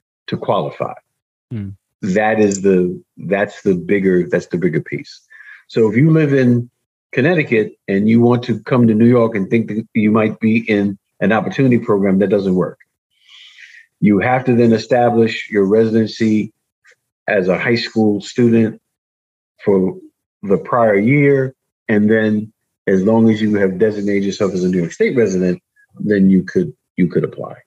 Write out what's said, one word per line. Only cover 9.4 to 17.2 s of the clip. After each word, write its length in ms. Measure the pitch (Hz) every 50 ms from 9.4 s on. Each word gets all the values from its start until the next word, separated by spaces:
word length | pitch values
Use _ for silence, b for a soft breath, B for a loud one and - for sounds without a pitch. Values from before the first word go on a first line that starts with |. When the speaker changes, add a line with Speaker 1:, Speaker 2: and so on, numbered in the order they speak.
| 95 92
Speaker 1:
think 180 | 117 117 110
that 200 | - 104 110 113 - -
you 180 | 110 104 107
might 260 | 107 113 110 107 95 -
be 160 | - 110 110 113 113 -
in 280 | 107 101 101 101 98 - _ _ _ -
an 100 | 107 98
opportunity 460 | 110 107 92 98 - - 135 127 120
program, 420 | 113 117 - 104 98 98 101 92 95
that 80 | 101
doesn't 280 | 95 107 101 98 98 92
work. 240 | 92 82 - - _ _ _ _ _ _ _ B B B B B B B B B B B B B B B B B -
You 180 | - 104 104 95
have 240 | 95 123 127 127 123
to 100 | 131 120
then 180 | 113 123 113 110
establish 760 | 110 - - 127 123 120 117 113 113 113 110 - - - -
your 160 | 110 101 98
residency 840 | 95 104 113 113 110 110 113 110 104 - - 113 110 107 107 - - _ _ _ _ _ _ _ b b b _ _ _ _